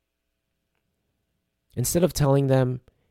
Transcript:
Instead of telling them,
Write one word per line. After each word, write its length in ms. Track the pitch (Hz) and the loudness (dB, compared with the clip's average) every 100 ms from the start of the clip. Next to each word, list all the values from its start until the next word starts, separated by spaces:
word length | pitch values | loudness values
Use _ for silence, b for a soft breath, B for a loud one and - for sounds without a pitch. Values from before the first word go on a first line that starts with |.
| _ _ _ _ _ _ _ _ _ _ _ _ _ _ _ _ _ | _ _ _ _ _ _ _ _ _ _ _ _ _ _ _ _ _
Instead 300 | 110 127 170 | -8 -4 0
of 80 | 170 | 0
telling 340 | - 139 139 139 | 0 0 2 2
them, 340 | 131 127 127 - _ _ | 2 0 -4 -12 _ _